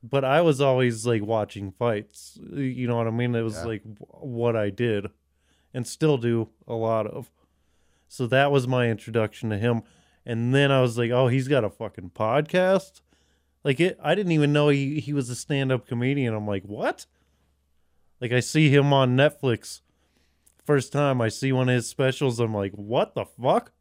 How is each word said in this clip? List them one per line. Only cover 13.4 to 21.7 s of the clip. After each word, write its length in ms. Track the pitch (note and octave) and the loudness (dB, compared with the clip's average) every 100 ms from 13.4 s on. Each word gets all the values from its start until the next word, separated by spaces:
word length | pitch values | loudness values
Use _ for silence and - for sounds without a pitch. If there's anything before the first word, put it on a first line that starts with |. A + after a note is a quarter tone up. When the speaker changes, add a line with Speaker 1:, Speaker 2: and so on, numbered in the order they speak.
| _ _ D3 | _ _ -2
Speaker 1:
Like, 140 | C3 | 2
it, 180 | F3 - | 0 0
I 140 | D3 | -2
didn't 160 | F#3 G3 | 0 2
even 220 | D#3+ C#3+ | 2 2
know 160 | D3 D3 | 4 4
he, 320 | C#3+ C3+ D3+ | 2 0 -4
he 120 | B2+ | -4
was 160 | D3 B2 | -4 -4
a 60 | |
stand-up 540 | B2 - C#3+ C3+ B2+ - | -8 -6 -2 0 -2 -4
comedian. 460 | A#2+ B2 C#3+ B2 | -4 -2 0 -2
I'm 120 | A2 G#2 | -4 -4
like, 160 | G2+ | -6
"What?" 440 | G2 G#2 A3+ - - _ _ _ _ _ _ _ _ _ _ _ | -6 -6 -6 -6 -14 _ _ _ _ _ _ _ _ _ _ _
Like, 100 | B2 | -2
I 80 | B2 | -2
see 320 | A#2 D#3 D#3 | 0 4 6
him 220 | C#3+ C#3+ | 6 6
on 240 | C#3 C3 B2 | 4 4 4
Netflix. 640 | D3 - C3+ A2+ - - _ _ _ _ _ _ _ _ | 2 2 -2 -2 -4 -18 _ _ _ _ _ _ _ _
First 280 | - D3 B2+ | 0 0 0
time 280 | C#3 C#3+ C3 | -2 0 0
I 80 | A2+ | -2
see 220 | - C3+ | -2 -2
one 180 | C3 | 0
of 60 | B2+ | 2